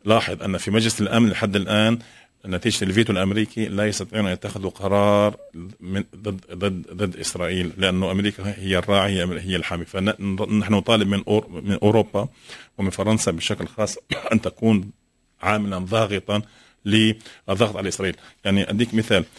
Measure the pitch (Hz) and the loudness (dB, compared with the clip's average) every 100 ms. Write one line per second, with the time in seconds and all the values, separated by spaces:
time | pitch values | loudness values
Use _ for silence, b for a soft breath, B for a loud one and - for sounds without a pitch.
0 | 101 113 - 90 98 90 - 110 113 - | 2 2 0 -4 -4 -4 0 2 2 0
1 | 101 113 113 90 107 101 98 107 110 117 | 0 4 2 2 0 0 2 2 2 0
2 | B B B _ 98 87 113 - 95 101 | B B B _ -6 -4 -2 0 2 2
3 | 110 95 95 104 104 113 110 98 104 98 | 2 2 0 0 -2 -4 -4 -2 -2 -2
4 | 92 110 98 90 104 95 95 - 98 101 | -6 -4 -2 -4 -6 -6 -8 -6 0 2
5 | 101 104 104 - - 82 90 - 90 98 | 4 4 2 0 -10 -16 -16 -14 -6 -6
6 | - - 104 92 - 90 101 90 - 90 | -6 -10 -10 -10 -10 -6 -4 -4 -8 -4
7 | 98 - - 92 85 92 87 92 95 92 | -4 -4 -6 -4 -2 -2 -2 0 0 2
8 | 92 95 101 95 98 101 95 92 - 98 | 0 0 -2 -2 -6 -6 -2 0 2 2
9 | 101 92 90 82 92 90 - 87 82 95 | 2 0 -2 -4 -4 -4 -2 -6 -6 -2
10 | 98 107 98 95 104 107 98 104 - 113 | -2 0 -2 -2 0 0 2 2 4 2
11 | 98 98 - 107 - 87 101 98 104 110 | 2 0 0 0 0 -6 -4 2 4 4
12 | - 101 123 B B B B - 98 - | 2 -2 -4 B B B B -4 -4 0
13 | 101 110 101 82 - 101 85 - 104 - | 2 2 0 -2 -2 -4 -6 -4 -4 -6
14 | - - - 113 - - 113 104 101 - | -8 -8 0 0 0 0 2 2 0 -12
15 | _ _ _ _ 92 107 101 92 92 113 | _ _ _ _ -2 -2 -2 -4 0 0
16 | 104 98 - 104 107 b b b 101 110 | 0 -2 -2 -2 -2 b b b 2 4
17 | 110 110 - - - 98 107 92 98 - | 4 2 -8 -12 -4 0 0 0 -4 -2
18 | 95 - b b 98 98 - 101 117 110 | -4 -6 b b 0 2 2 0 0 0
19 | 107 98 - | 2 2 2